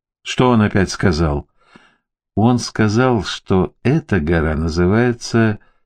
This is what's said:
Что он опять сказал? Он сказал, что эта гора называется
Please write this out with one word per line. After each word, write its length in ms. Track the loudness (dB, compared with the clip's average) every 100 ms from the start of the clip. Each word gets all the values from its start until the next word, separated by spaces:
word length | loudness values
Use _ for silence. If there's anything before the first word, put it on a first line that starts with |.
| _ _
Что 300 | -10 0 2
он 100 | 4
опять 300 | 2 0 -2
сказал? 560 | 0 -2 0 -2 -2 -8 _ _ -20 _ _ _ _ _ 0
Он 240 | 2 0
сказал, 640 | -2 -2 0 2 2 0
что 520 | -2 -10 -2 0 0 -2
эта 360 | -2 -2 0 -2
гора 360 | 0 0 0 -2
называется 1040 | -4 0 0 2 0 -2 -4 0 0 -2 -12 _